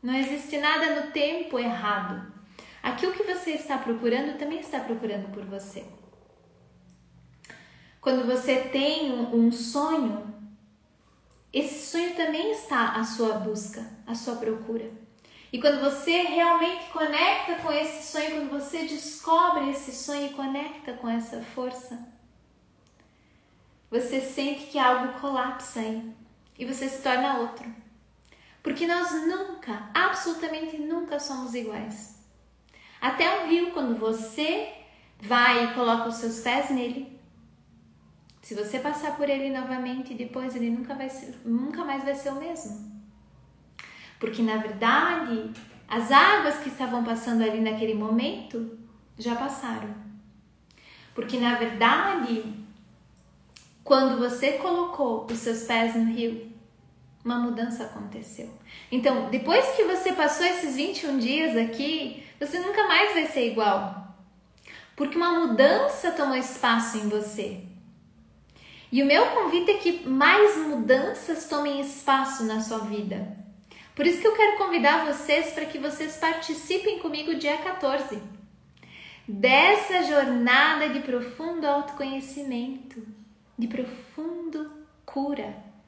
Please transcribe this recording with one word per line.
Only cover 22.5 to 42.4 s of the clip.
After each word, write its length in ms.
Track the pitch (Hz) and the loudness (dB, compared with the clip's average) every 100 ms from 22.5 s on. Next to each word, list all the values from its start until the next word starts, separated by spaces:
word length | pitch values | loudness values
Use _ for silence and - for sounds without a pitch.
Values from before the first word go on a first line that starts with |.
| _ _ _ _ _ _ _ _ _ _ _ _ _ _ | _ _ _ _ _ _ _ _ _ _ _ _ _ _
você 320 | 233 247 269 | -2 0 -2
sente 440 | 262 - 277 285 - | -2 -4 -4 -4 -6
que 120 | 285 | 2
algo 420 | 254 247 262 - | 4 4 0 -4
colapsa 600 | 285 269 262 262 - 233 | -4 -2 -2 -6 -8 -6
aí 340 | 220 220 226 - - _ _ - | -6 -6 -8 -16 -20 _ _ -12
e 60 | 254 | -8
você 240 | 262 269 | -6 -4
se 120 | - | -2
torna 380 | 277 247 277 254 | 0 2 2 0
outro. 260 | 233 - 240 - - _ _ _ _ - - _ | -4 -8 -16 -16 -20 _ _ _ _ -20 -20 _
Porque 240 | 302 - 339 | -8 -2 0
nós 280 | 349 349 311 320 | 0 0 0 -2
nunca, 640 | 381 392 339 - 214 - | -2 -4 -8 -8 -10 -4
absolutamente 840 | - 370 - 339 320 320 311 320 311 | 2 2 0 -4 -4 -4 -4 -6 -6
nunca 420 | 294 339 349 285 | -4 -4 -4 -6
somos 360 | 285 262 254 240 | -4 -8 -6 -6
iguais. 680 | 220 214 214 208 - - _ _ _ _ _ - - - | -6 -8 -10 -12 -16 -20 _ _ _ _ _ -20 -20 -4
Até 380 | 262 262 339 381 | -4 2 2 2
um 80 | 320 | 2
rio, 240 | 339 349 | 2 2
quando 260 | 339 262 226 | -2 -2 0
você 760 | 220 220 - - 302 392 427 - - _ - _ | 0 -2 -4 -4 -2 -2 -4 -10 -20 _ -20 _
vai 420 | 202 247 240 240 | 2 4 6 4
e 100 | 233 | 2
coloca 360 | 254 240 233 233 | 0 2 2 0
os 60 | 226 | -4
seus 260 | 233 226 | -4 -4
pés 280 | 247 262 285 | 0 0 0
nele, 460 | 262 240 254 - - - - - _ _ - - _ _ _ _ _ | 0 -2 -6 -10 -16 -20 -20 -20 _ _ -20 -20 _ _ _ _ _
se 120 | - | -12
você 240 | 208 208 262 | -8 -4 -4
passar 380 | 285 294 302 285 | -4 -4 -4 -2
por 140 | 285 | 0
ele 200 | 269 269 | 0 0
novamente, 640 | 269 240 254 247 254 254 | -4 -4 -4 -4 -6 -8
depois 420 | 233 240 254 262 240 | -8 -8 -6 -6 -4
ele 140 | 233 | -2
nunca 240 | 233 233 | -2 -4
vai 160 | 277 262 | -6 -8
ser, 300 | - - - 233 | -8 -14 -12 -2
nunca 380 | 233 277 320 | 0 0 -4
mais 200 | 311 269 | -4 -4
vai 100 | 269 | -2
ser 160 | 277 277 | -4 -4
o 60 | |
mesmo. 580 | 277 | -6